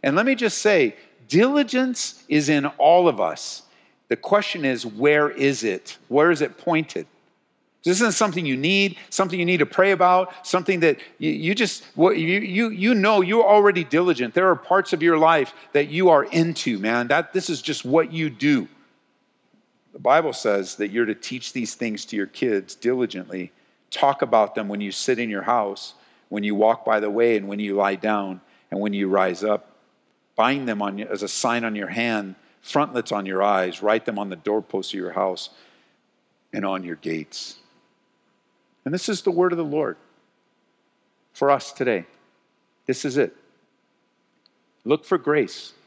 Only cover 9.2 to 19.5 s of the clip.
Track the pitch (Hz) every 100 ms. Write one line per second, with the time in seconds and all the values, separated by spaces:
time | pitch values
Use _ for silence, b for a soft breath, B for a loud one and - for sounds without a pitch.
9.2 | 190 180 175 180 143 - 190 190 180 180
10.2 | 185 - - 185 170 185 165 139 B _
11.2 | 156 147 160 208 220 - B - 175 208
12.2 | 160 196 214 185 226 208 208 233 196 214
13.2 | 185 220 202 208 202 180 143 160 180 139
14.2 | 123 175 185 170 - 190 190 165 170 160
15.2 | 160 165 135 - B 147 147 151 185 151
16.2 | 139 160 165 156 - 107 104 117 120 143
17.2 | 170 190 180 160 - 143 123 151 160 160
18.2 | 156 113 151 139 - _ _ _ _ _
19.2 | _ _ _